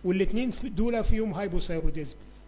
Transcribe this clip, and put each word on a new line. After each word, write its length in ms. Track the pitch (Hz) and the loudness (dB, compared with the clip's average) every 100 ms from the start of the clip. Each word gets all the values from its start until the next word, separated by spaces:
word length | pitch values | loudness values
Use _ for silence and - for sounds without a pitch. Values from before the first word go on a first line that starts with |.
والاتنين 460 | 185 190 180 214 254 | 0 2 2 2 0
في-، 180 | - 254 | -4 -6
دول 360 | 180 233 233 | 0 0 2
فيهم 280 | - 214 220 | 4 2 2
هايبوثايروديزم. 840 | 170 202 175 - 165 160 156 139 - - - | -2 -2 -2 0 0 2 0 -6 -10 -18 -20